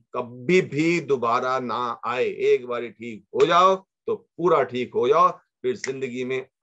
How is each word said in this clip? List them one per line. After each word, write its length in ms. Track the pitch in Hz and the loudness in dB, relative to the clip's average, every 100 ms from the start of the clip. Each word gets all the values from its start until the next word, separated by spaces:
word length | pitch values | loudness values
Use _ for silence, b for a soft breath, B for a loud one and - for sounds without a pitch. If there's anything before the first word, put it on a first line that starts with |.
| _ 123 | _ -10
कभी 440 | 120 123 123 185 | -10 -6 0 2
भी 400 | 127 139 165 170 | 2 -2 0 0
दोबारा 580 | 135 131 117 123 127 131 | 0 -2 0 0 0 -4
ना 400 | 123 117 123 117 | -4 -4 -6 -6
आए। 200 | 113 127 | -4 -2
एक 420 | 110 - 139 139 120 | -2 0 2 2 0
बारी 240 | 120 117 | -6 -8
ठीक 340 | 107 117 104 - | -10 -14 -14 -6
हो 120 | 117 151 | 2 4
जाओ 280 | 170 190 190 - _ - | 6 4 4 -4 _ -6
तो 80 | 107 | -6
पूरा 460 | _ - 180 151 | _ -4 2 2
ठीक 320 | 123 123 113 | 2 -4 -4
हो 140 | 113 123 | 0 2
जाओ, 220 | 160 180 | 4 4
फिर 460 | - _ _ 127 110 | 0 _ _ -6 -4
जिंदगी 480 | - 135 131 123 | -6 -6 -8 -6
में 220 | 127 131 - _ | -6 -6 -8 _